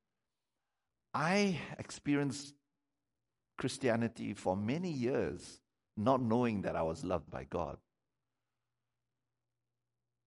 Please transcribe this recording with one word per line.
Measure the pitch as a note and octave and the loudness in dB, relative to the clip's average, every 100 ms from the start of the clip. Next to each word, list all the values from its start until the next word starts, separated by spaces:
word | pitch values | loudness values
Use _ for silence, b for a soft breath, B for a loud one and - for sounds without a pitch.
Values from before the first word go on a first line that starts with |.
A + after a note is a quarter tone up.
| _ _ _ _ _ _ _ _ _ _ _ | _ _ _ _ _ _ _ _ _ _ _
I | B2+ D#3 G3+ G3+ D3 - - | -2 2 4 4 2 -4 -10
experienced | - - C#3+ C#3+ C#3+ - - - _ _ _ _ _ _ _ _ _ - | -10 -6 2 2 2 -2 -8 -18 _ _ _ _ _ _ _ _ _ -6
Christianity | C3+ - B2+ A2+ A#2 - A2 | -4 0 2 2 0 -2 -6
for | G2+ F#2+ G2 | -2 0 0
many | G#2 D3+ F#3 | 0 -2 -2
years, | C#3 A#2+ C3+ E2+ E2+ - - _ _ _ - | -2 0 0 0 -4 -10 -20 _ _ _ -2
not | G#2+ C3 | 2 2
knowing | A#2+ A#2 A#2+ G#2 | 4 2 2 0
that | E2+ E2 | -2 0
I | |
was | D#2+ D#2+ | -2 -2
loved | F2+ F2 - | -2 -2 -4
by | B1+ C2+ | -10 -6
God. | F2 D2 C2 _ _ _ _ _ _ _ _ _ _ _ _ _ _ _ _ _ _ _ _ _ _ _ _ | -4 -4 -6 _ _ _ _ _ _ _ _ _ _ _ _ _ _ _ _ _ _ _ _ _ _ _ _